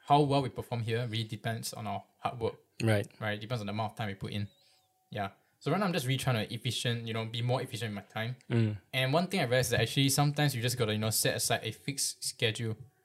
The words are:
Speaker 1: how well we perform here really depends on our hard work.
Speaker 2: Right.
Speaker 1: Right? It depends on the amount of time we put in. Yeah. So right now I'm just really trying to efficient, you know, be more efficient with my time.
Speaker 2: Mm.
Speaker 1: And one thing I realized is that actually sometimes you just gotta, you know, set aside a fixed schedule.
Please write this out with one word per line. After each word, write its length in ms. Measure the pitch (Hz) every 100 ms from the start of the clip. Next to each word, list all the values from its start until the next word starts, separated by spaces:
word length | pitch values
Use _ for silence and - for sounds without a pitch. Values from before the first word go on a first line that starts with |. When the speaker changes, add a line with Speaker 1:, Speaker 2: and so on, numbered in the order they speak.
Speaker 1:
how 160 | - 143
well 220 | 143 139
we 80 | 127
perform 320 | - - 117
here 240 | 110 113 120
really 180 | 110
depends 480 | 110 110 120 113 -
on 140 | - 107
our 180 | 98 - _
hard 200 | - 127
work. 180 | 110 - _ -
Speaker 2:
Right. 260 | 113 104 101 -
Speaker 1:
Right? 200 | 110 104
It 20 |
depends 220 | 110 123
on 40 | 101
the 60 |
amount 200 | 107 107
of 40 | -
time 120 | 110
we 60 |
put 180 | 98 107
in. 140 | 104 104 _ _ _ _ _ _
Yeah. 200 | 107 98 - _ _
So 120 | -
right 100 | 175
now 60 | 202
I'm 80 |
just 120 | 165 127
really 120 | 131
trying 280 | - 117 104
to 80 |
efficient, 520 | 117 123 - 127 117 113
you 80 |
know, 100 | 113
be 160 | 110 120
more 220 | 123 127
efficient 320 | - 110 113
with 100 | 101
my 80 | -
time. 240 | 110 113 127 -
Speaker 2:
Mm. 260 | 120 110 104 -
Speaker 1:
And 180 | 131 131
one 140 | 151 180
thing 120 | 196
I 40 |
realized 240 | 131 127 117
is 20 |
that 100 | 113
actually 300 | 113 - 139
sometimes 440 | 131 147 147 147
you 60 | 117
just 160 | 123 123
gotta, 160 | 110
you 60 | 107
know, 100 | 110
set 260 | - 135
aside 260 | - - 113
a 80 | 110
fixed 520 | - - 139 - -
schedule. 540 | - - 113 107 113 107 - _